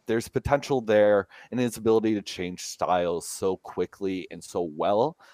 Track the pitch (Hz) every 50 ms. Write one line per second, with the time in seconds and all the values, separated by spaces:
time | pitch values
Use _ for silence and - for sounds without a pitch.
0 | _ - - 117 - - - 135 - - 143 143 - - 143 127 113 107 107 107
1 | 104 104 104 101 95 - - - - - 110 123 123 120 110 113 107 113 110 113
2 | 107 110 110 104 101 - - - 90 87 90 - - - - - 87 - 90 90
3 | 87 87 87 82 - - - - 104 95 95 - - - - - 90 - - -
4 | 98 95 95 92 82 - - 85 - - - 98 87 82 76 78 82 90 104 107
5 | 123 151 175 _ - -